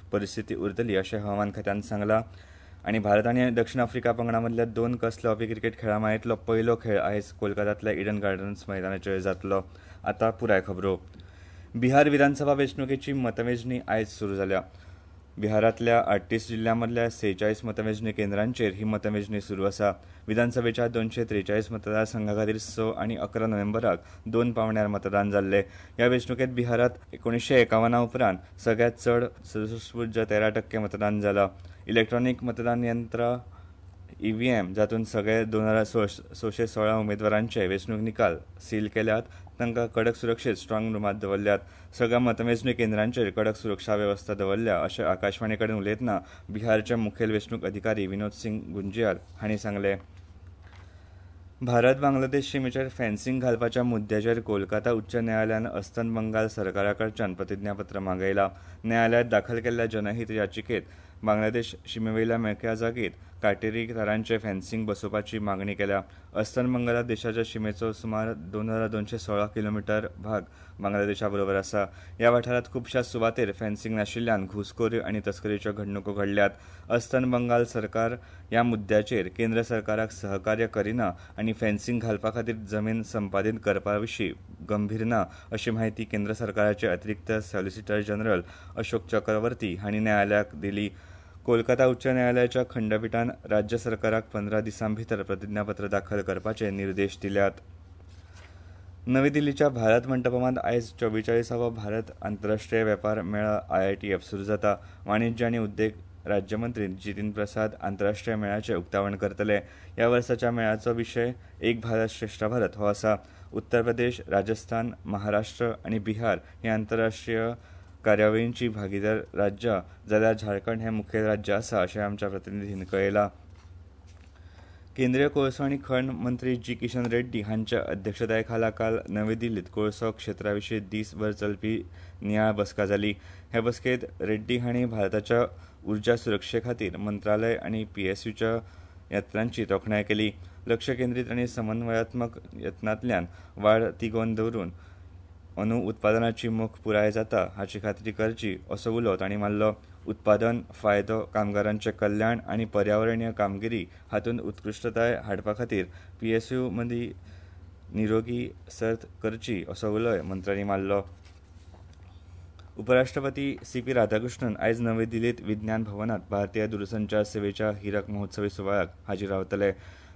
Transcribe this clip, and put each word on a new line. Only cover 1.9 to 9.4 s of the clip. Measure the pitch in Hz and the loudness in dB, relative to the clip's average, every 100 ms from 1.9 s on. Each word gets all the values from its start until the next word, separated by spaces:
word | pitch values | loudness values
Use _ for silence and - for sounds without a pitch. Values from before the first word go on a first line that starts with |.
| 104 104 110 110 - - - - - | -2 2 2 0 -10 -20 -20 -20 -10
आनी | - 107 | -2 0
भारत | 101 104 117 | 6 6 6
आनी | 123 127 | 4 4
दक्षिण | 117 113 127 | 4 2 0
आफ्रिका | 117 127 120 | 0 0 0
पंगडामदल्या | 117 117 113 117 117 117 | 0 0 0 0 0 0
दोन | 113 120 120 | 0 0 0
कसले | 113 - 117 | -2 0 0
हॉकी | 107 110 | 0 -2
क्रिकेट | 107 113 - | -2 -4 -2
खेळा | 110 107 | 0 2
माळेंतलो | 110 110 117 110 | 2 0 0 -2
पयलो | - 113 110 113 | 2 2 4 2
खेळ | 113 101 | 2 2
आयज | - 104 98 | 2 0 -4
कोलकात्यांतल्या | - 104 98 104 101 107 | -4 -2 0 0 0 -2
इडन | 82 101 104 | -2 -2 0
गार्डन्स | 98 95 98 101 - | 0 -2 -4 -8 -8
मैदानाचेर | 95 95 95 98 95 | -6 -4 -4 -2 -2
जातलो. | 95 90 | 0 -2